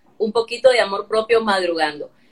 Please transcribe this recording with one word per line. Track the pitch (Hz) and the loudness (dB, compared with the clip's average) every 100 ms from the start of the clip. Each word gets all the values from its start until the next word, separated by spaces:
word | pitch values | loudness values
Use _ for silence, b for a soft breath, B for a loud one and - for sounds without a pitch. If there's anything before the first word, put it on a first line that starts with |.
| _ - | _ -6
un | 214 | -2
poquito | 233 226 240 262 | -2 -4 2 4
de | 247 | 4
amor | 196 202 208 | 0 -4 -4
propio | 214 220 226 | -2 2 0
madrugando. | 220 196 175 165 151 147 - _ _ | 2 0 -2 -2 -4 -4 -14 _ _